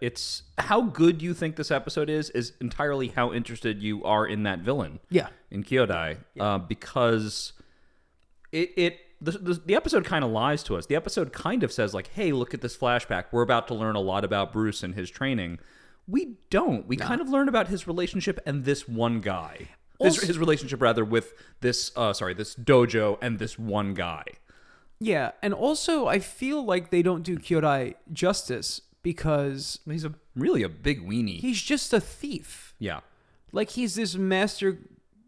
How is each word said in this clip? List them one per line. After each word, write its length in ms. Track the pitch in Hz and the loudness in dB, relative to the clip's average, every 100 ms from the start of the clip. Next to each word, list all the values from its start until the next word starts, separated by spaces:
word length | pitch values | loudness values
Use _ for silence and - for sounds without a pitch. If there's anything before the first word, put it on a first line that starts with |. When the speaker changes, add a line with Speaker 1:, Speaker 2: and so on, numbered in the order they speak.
Speaker 1:
it's, 400 | 120 - - - - - | -6 -4 -8 -8 -6 -6
how 240 | - 214 | 2 2
good 400 | 233 147 165 165 | 2 6 6 6
you 100 | 175 | -2
think 220 | 165 160 160 | -4 -4 -4
this 140 | 147 | -2
episode 380 | 143 - 151 151 | -2 0 -2 0
is, 180 | 156 151 | -2 -2
is 220 | 120 120 - | -4 -4 -6
entirely 480 | 123 - 147 139 127 | -6 -2 0 0 -2
how 240 | - 120 | 0 0
interested 500 | 117 117 117 117 104 | 0 -6 -4 -4 -2
you 220 | 107 104 | -2 -2
are 220 | 95 107 107 | 2 4 4
in 160 | 104 | 0
that 160 | 104 90 | 0 0
villain. 400 | 101 139 - 76 - | -2 -2 -4 -8 0
Speaker 2:
Yeah. 200 | 175 - - _ | 0 0 -10 _
Speaker 1:
In 140 | 98 | -10
Kyodai. 540 | - 131 113 85 80 78 - | 0 2 2 0 -2 -6 -14
Speaker 2:
Yeah. 100 | - | -4
Speaker 1:
Uh, 140 | 104 98 | 0 0
because 960 | 87 110 - 131 120 110 107 - - - - _ _ _ _ _ _ _ - | -2 -8 -4 2 2 2 0 -6 -10 -14 -20 _ _ _ _ _ _ _ -8
it, 180 | 160 175 180 | -4 -2 2
it, 220 | 170 170 - - | 0 0 -16 -6
the, 120 | 147 | -6
the, 220 | - 175 170 160 | -4 -2 -2 2
the 80 | |
episode 320 | 247 - 247 - | 2 2 -2 0
kinda 200 | 160 123 | 0 2
lies 360 | 110 135 147 | 2 2 0
to 120 | - 90 | -2 -4
us. 100 | - | 0
The 100 | 147 | -2
episode 360 | - - 147 | 0 -2 -4
kind 300 | - 165 240 | -4 -2 0
of 80 | 135 | 0
says, 200 | - 104 | 0 0
like, 160 | 95 - | -2 -6
"Hey, 180 | 202 185 | -2 0
look 220 | 135 123 | 0 -2
at 80 | 120 | -4
this 120 | 117 - | -8 -2
flashback. 480 | 123 120 - 92 - | 0 2 0 -4 0
We're 100 | 120 | 2
about 260 | 120 120 - | 4 2 2
to 60 | |
learn 200 | 110 110 104 | -2 0 0
a 40 | |
lot 240 | 95 98 | 0 0
about 260 | 101 101 92 | 0 0 0
Bruce 300 | 107 110 - | 0 -2 -2
and 120 | 90 | -6
his 160 | 98 90 | -6 -8
training." 480 | - 135 120 85 85 - - - - - | -4 -2 -2 -4 -8 -14 -20 -20 -20 -4
We 300 | 254 311 220 - | -2 -2 -10 0
don't. 380 | 196 320 110 139 | 2 4 0 -2
We 100 | 131 | -4
Speaker 2:
Nah. 100 | - | -2
Speaker 1:
kind 140 | 247 | -2
of 80 | 269 | 0
learn 180 | 269 277 | 2 4
about 200 | 240 175 | 2 0
his 180 | 196 - | -4 -4
relationship 540 | 170 175 185 202 190 - | -4 -2 -2 -2 -4 -4
and 180 | 139 | -2
this 240 | 131 139 - | 0 0 -2
one 320 | 113 117 113 | 0 0 0
guy. 480 | 101 92 78 78 - - - - | -2 -4 -6 -14 -18 -20 -20 2
His, 140 | 185 | 4
Speaker 2:
Also 120 | - 180 | 4 0
Speaker 1:
his 120 | 165 | 2
relationship, 420 | 165 151 131 127 | 2 2 -2 2
rather, 240 | 120 113 | 4 4
with 300 | 107 113 - - - - | 4 2 0 -10 -20 -2
this, 320 | 123 117 - - | 0 0 -2 0
uh, 180 | 110 | 0
sorry, 180 | 98 92 | 0 -4
this 220 | 92 107 | -4 -8
dojo 640 | - 120 131 117 113 107 104 | -2 6 8 8 4 2 0
and 180 | 123 107 | -2 -4
this 200 | 107 - | -6 -6
one 340 | 110 104 101 | -2 0 0
guy. 320 | 95 87 78 - - - - - _ - - | -2 -4 -6 -12 -16 -20 -20 -20 _ -20 -4
Speaker 2:
Yeah, 300 | 220 156 123 - | 0 2 0 -2
and 100 | 208 | -4
also 520 | - 262 302 - 311 240 | 0 0 0 0 2 2
I 120 | 196 | 0
feel 460 | - - 262 302 | -2 -6 -4 -2
like 260 | 226 185 165 | 0 0 2
they 120 | 180 | 2
don't 200 | 175 170 | 4 0
do 140 | 170 165 | -2 -6
Kyodai 560 | - 160 151 139 120 - - | 0 2 4 2 -2 -8 -12
justice 680 | 156 180 185 - 120 - - - _ | 0 0 0 -4 -6 -4 -8 -12 _
because 760 | 175 165 156 147 139 135 151 - 156 | -6 -2 0 2 0 -4 -8 -10 -8
Speaker 1:
He's 180 | 160 | -6
a, 100 | 151 151 _ | -6 -10 _
really 280 | 123 302 214 | -2 2 2
a 60 | 92 | 0
big 360 | 78 143 131 87 | -2 -2 -2 -2
weenie. 340 | 113 104 90 | -2 -2 -2
Speaker 2:
he's 200 | 254 208 | -2 -2
just 300 | - 285 - | 0 -2 2
a 80 | 208 | 2
thief. 720 | - - 285 190 - - - - | 2 -8 -10 -10 -10 -18 -20 -8
Speaker 1:
Yeah. 220 | 98 76 - _ _ _ _ | -8 -8 -12 _ _ _ _
Speaker 2:
Like, 180 | - 214 | -4 -4
he's 240 | 240 233 190 | -2 -2 -2
this 180 | 208 185 | -4 -2
master 640 | 190 190 202 - 196 170 - - _ _ | 0 2 0 0 -2 -2 -12 -20 _ _